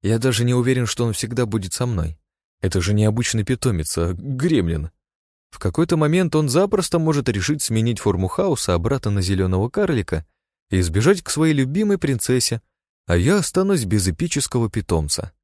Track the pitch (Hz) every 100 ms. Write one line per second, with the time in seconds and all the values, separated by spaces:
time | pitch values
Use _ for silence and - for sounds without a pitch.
0 | 98 113 127 113 120 123 123 127 117 -
1 | 120 104 113 120 120 110 95 - 123 104
2 | 80 80 _ _ _ _ 95 92 85 104
3 | 107 110 120 113 101 127 131 92 76 -
4 | 85 87 135 131 165 151 85 80 76 _
5 | _ _ _ _ _ - 95 - 165 165
6 | 151 170 180 156 151 131 196 208 - 175
7 | 160 143 127 104 90 151 - 110 113 110
8 | - 92 95 - 190 - - 87 87 135
9 | 107 101 90 95 92 92 113 - 202 135
10 | 92 78 - _ _ _ _ 95 87 87
11 | 123 190 - 147 160 143 131 160 208 196
12 | 151 123 - 127 - 113 _ _ _ _
13 | - 87 101 202 165 - 190 185 104 104
14 | 92 80 170 147 - 123 113 - - 85
15 | 76 - - _